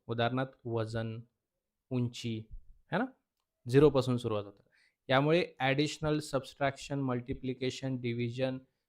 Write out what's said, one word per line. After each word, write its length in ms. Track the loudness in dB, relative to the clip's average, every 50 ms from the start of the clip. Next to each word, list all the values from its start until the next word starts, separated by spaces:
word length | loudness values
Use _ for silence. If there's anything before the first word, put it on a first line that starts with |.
| _
उदाहरणार्थ 600 | -6 -2 0 0 0 0 -2 -2 -4 -8 _ _
वजन, 540 | -4 -2 -2 -2 -2 -2 -4 -4 -4 -8 -10 -14 _ _ _ _ _ _ _ _ _ _ _ _ _
उंची, 540 | -2 0 0 0 -2 -6 -6 -4 -6 -6 -8 -10 -14 -16 -16 -18 -20 -20 _ _
है 60 | -2 0
ना? 80 | 0 -2 -6 _ _ _ _ _ _ _ _ _ _ 4
झिरोपासून 460 | 6 8 8 8 6 4 2 2 -2
सुरुवात 280 | -2 -2 -2 -4 -4 -6
होते. 180 | -8 -16 _ _ _ _ _ _ _ _ _ _ 2
यामुळे 460 | 2 4 4 4 4 2 2 0 -4 _
ॲडिशनल, 600 | 0 2 2 2 0 0 -2 -4 -2 0 0 -2
सबट्रॅक्शन, 800 | -2 -2 -4 -4 -4 -4 -6 -2 -2 -2 -2 -4 -8 -6 -4 -2
मल्टिप्लिकेशन, 1000 | 0 0 -2 -2 -4 -6 -8 -6 -4 -6 -4 -2 -4 -4 -4 -4 -6 -4 -4
डिव्हिजन 640 | -2 -2 -4 -2 -2 -2 -4 -2 -2 -2 -2 -4 -6 -10 _ _ _ _